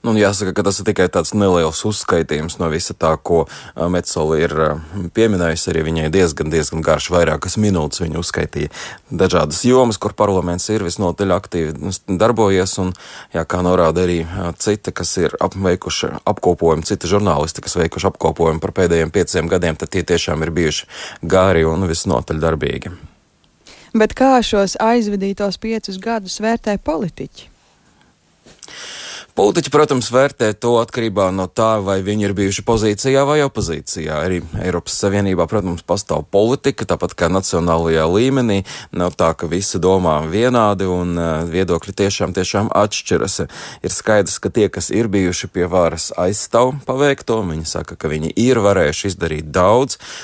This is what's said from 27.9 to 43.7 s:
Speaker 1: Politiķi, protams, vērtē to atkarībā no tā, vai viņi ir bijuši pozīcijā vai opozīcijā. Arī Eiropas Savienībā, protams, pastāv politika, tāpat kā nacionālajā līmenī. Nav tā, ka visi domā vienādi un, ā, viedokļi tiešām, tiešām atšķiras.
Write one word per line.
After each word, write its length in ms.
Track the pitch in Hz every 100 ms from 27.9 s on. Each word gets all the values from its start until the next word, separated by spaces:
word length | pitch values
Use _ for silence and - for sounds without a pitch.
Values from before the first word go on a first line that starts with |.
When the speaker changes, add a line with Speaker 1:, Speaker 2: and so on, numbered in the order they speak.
| _ _ _ _ _ - - - - - - - - -
Speaker 1:
Politiķi, 380 | - 101 165 -
protams, 380 | 151 151 131 110
vērtē 380 | 123 139 - 110
to 220 | 101 120 117
atkarībā 540 | 113 - 113 101 95
no 140 | 95 92
tā, 300 | - 113 110
vai 140 | 98 95 95
viņi 220 | 107 101
ir 80 | 98
bijuši 240 | 98 101 -
pozīcijā 560 | 113 110 104 135 135 139
vai 140 | 151
opozīcijā. 800 | 139 - 87 76 - - 78 76
Arī 220 | 87 90 78 87
Eiropas 320 | 90 87 - -
Savienībā, 460 | 101 101 101 90 82
protams, 320 | 107 92 87
pastāv 400 | - 95 - 78 78
politika, 560 | 98 113 135 139 - 113
tāpat 300 | 92 85 -
kā 140 | 85
nacionālajā 680 | 92 - 87 85 82 82 82 80
līmenī. 460 | 95 127 135 117 98 95 - -
Nav 220 | - 87 -
tā, 140 | 82
ka 160 | 80 82
visi 320 | 87 98 95
domā 380 | 90 95 90 76 78
vienādi 560 | 95 123 123 107 98 95
un, 300 | 90 87 85
ā, 140 | 82 78 85
viedokļi 460 | 85 90 85 - 95
tiešām, 380 | 98 - 82 87
tiešām 320 | 92 101 110 -
atšķiras. 600 | 104 - - 85 - - 71 - -